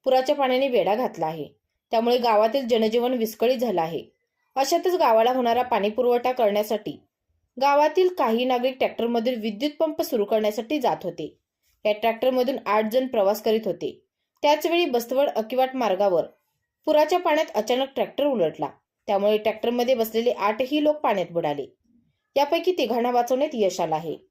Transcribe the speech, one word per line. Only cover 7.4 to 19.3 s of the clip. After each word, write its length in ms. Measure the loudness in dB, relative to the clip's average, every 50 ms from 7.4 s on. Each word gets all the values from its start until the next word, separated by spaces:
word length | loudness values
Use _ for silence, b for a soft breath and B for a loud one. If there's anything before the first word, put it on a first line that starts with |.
| _ _ _ 0
गावातील 460 | 2 4 4 4 2 2 2 2 2 2 0
काही 280 | 0 0 0 0 0 0
नागरिक 320 | 0 0 0 -2 -2 -2
ट्रॅक्टरमधील 640 | -2 -4 -4 -2 -4 -4 -2 -2 0 -2 -2 -4 -2
विद्युत 300 | -6 -6 -6 -4 -4 -6 -2 _
पंप 220 | -4 -4 -2 -6
सुरू 240 | -4 -2 -2 -2 0
करण्यासाठी 540 | 0 0 0 0 0 -2 -4 -6 -4 -4 -2
जात 160 | 0 -2 -2 -2 -6
होते. 340 | -10 -8 -8 -12 -12 _ _ _ _ _ _ _ _ _ _ _
या 60 | -2
ट्रॅक्टरमधून 640 | -2 0 0 -2 -2 0 -2 0 2 2 0 0 -2 -4 -2
आठ 260 | 0 0 0 0 0
जण 160 | 0 -2 -2
प्रवास 340 | 0 0 0 2 2 0 0
करीत 180 | 0 0 0 0 -2
होते. 400 | -4 -6 -6 -8 -10 -10 -12 _ _ _ _ _ _ _ _
त्याचवेळी 440 | 2 2 2 2 2 0 2 2 0
बस्तवड 420 | 2 0 -2 -2 -2 0 0 0 0 0
अकिवाट 340 | -4 -4 -2 0 0 0 0 0
मार्गावर 480 | -2 -2 0 0 2 2 2 2 0 0 -2 _ _ _ _ _ _ _ _ _ _ _
पुराच्या 340 | 2 4 4 4 4 2 0
पाण्यात 260 | 2 0 0 0 0 -2 -2
अचानक 320 | -4 -2 0 -2 -2 -2 -4 _
ट्रॅक्टर 300 | -4 -4 -4 -2 -2 0
उलटला. 420 | 0 2 0 0 -2 -2 -4 -8 -8 -8 _ _ _ _ _ _
त्यामुळे 300 | -2 -2 2 2 2